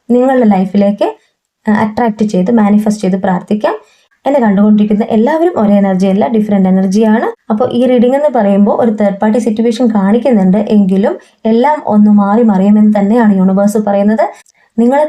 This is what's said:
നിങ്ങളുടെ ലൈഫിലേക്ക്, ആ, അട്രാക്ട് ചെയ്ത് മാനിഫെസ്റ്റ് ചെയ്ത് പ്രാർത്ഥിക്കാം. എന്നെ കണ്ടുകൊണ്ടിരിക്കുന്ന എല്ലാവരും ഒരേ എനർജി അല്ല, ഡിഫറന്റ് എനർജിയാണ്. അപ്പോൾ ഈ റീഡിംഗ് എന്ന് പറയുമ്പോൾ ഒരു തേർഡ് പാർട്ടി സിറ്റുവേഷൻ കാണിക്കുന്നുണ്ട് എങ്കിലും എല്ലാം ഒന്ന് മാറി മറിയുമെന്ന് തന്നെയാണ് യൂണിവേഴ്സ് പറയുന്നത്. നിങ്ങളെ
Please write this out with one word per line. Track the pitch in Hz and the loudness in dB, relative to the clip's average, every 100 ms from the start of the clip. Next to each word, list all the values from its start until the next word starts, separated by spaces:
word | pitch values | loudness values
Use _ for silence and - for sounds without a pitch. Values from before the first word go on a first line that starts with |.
| - 240 | -2 0
നിങ്ങളുടെ | 262 262 220 196 | 2 2 2 0
ലൈഫിലേക്ക്, | 185 202 202 202 359 440 _ _ _ _ - | 0 0 0 0 -4 -6 _ _ _ _ -4
ആ, | 208 214 | -2 -2
അട്രാക്ട് | 214 240 214 214 185 | -2 -4 -2 -2 -2
ചെയ്ത് | 185 233 | 0 0
മാനിഫെസ്റ്റ് | 202 208 214 - 190 | 2 2 0 -2 -4
ചെയ്ത് | 190 190 | -2 -2
പ്രാർത്ഥിക്കാം. | 180 - 214 294 427 - _ _ _ 262 | -4 -4 -4 -4 -6 -12 _ _ _ -4
എന്നെ | 285 226 | 0 0
കണ്ടുകൊണ്ടിരിക്കുന്ന | 196 214 208 214 208 226 220 | 2 2 2 2 -2 -2 0
എല്ലാവരും | 240 320 349 349 | 0 0 -2 0
ഒരേ | 208 202 | 0 0
എനർജി | 196 185 196 | 0 0 0
അല്ല, | 190 226 226 | 0 0 -2
ഡിഫറന്റ് | 214 202 185 | 0 0 2
എനർജിയാണ്. | 190 190 202 220 220 392 - - | 0 0 0 0 0 -2 -8 -6
അപ്പോൾ | 220 247 240 | -4 -2 -2
ഈ | 254 | 0
റീഡിംഗ് | 247 247 277 | 2 2 0
എന്ന് | 294 247 | 0 0
പറയുമ്പോൾ | 202 202 202 294 | 0 0 0 0
ഒരു | 240 214 | -2 0
തേർഡ് | 208 190 | -2 -2
പാർട്ടി | 220 220 247 | -2 0 -2
സിറ്റുവേഷൻ | 220 233 233 247 214 | -2 -2 0 -2 0
കാണിക്കുന്നുണ്ട് | 190 233 269 220 185 202 214 214 | 0 0 0 2 2 0 0 0
എങ്കിലും | 190 190 240 370 - _ 220 | 2 0 -2 -4 -12 _ -2
എല്ലാം | 226 269 302 - 208 | 0 0 -2 -2 2
ഒന്ന് | 208 208 | 4 2
മാറി | 196 214 233 | 2 2 2
മറിയുമെന്ന് | 185 196 214 214 208 | 2 2 4 2 2
തന്നെയാണ് | 202 240 220 190 | 0 2 2 2
യൂണിവേഴ്സ് | 185 190 202 214 208 | 2 0 0 -2 -2
പറയുന്നത്. | 202 202 220 339 - _ _ _ - | 0 0 0 -2 -6 _ _ _ -2
നിങ്ങളെ | 233 277 | 0 0